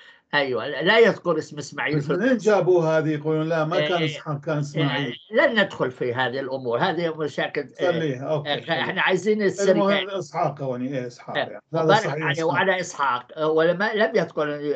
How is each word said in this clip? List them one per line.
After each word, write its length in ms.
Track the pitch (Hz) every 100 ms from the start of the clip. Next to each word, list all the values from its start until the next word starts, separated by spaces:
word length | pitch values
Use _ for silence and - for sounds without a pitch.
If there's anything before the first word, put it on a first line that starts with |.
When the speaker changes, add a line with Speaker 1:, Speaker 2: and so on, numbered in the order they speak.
| - - _
Speaker 1:
أيوة، 340 | 147 139 120 127
لا 320 | 135 165 226
يذكر 380 | 220 - 175 156
اسم 200 | 143 147
إسماعيل 400 | 135 139 127 151
Speaker 2:
بس 80 | 143
Speaker 1:
في 80 |
Speaker 2:
منين 240 | 175 240 247
جابوا 480 | 190 196 165 180 160
هذه؟ 240 | 160 156
يقولون 400 | 151 151 156 160
لا، 160 | 165 156
ما 140 | 175
كان 220 | 151 175
Speaker 1:
آه، 40 | 156
Speaker 2:
إسحاق، 360 | 143 - 143
كان 140 | - 151
Speaker 1:
آه، 40 |
Speaker 2:
إسماعيل. 560 | 147 - 143 143 135 - -
Speaker 1:
لن 300 | 220 302 226
ندخل 300 | 196 - 135
في 220 | 127 127
هذه 260 | 120 127 131
الأمور، 400 | 131 131 127 120
هذه 380 | 185 165 170 156
مشاكل، 440 | 151 156 151 156
آه، 300 | 131 - 170
Speaker 2:
خليها، 320 | 170 160 127
أوكي، 300 | 143 151 147
Speaker 1:
آه، 80 | 143
Speaker 2:
خليها. 200 | - 165
Speaker 1:
إحنا 200 | 143 185
عايزين 400 | 160 185 196 214
السرقة. 300 | 196 180 196
Speaker 2:
المهم 380 | 196 196 202 190
إسحاق، 520 | 196 151 160 160 143
يعني، 360 | 135 123 127 139
إيه، 100 | 123
إسحاق، 300 | - - 151
Speaker 1:
آه، 20 |
Speaker 2:
يعني. 220 | 123 104 -
هذا 100 | 160
Speaker 1:
وبارك 160 | 160 208
Speaker 2:
صحيح، 140 | 190
Speaker 1:
عليه 180 | 147 156
Speaker 2:
إسحاق. 160 | 156 165
Speaker 1:
وعلى 320 | 175 190 185
إسحاق. 460 | 175 - 139 123 - -
آه، 100 | 156
ولما 460 | 156 165 175 214
لم 180 | 214 220 196
يذكر 440 | 170 - 151 147 147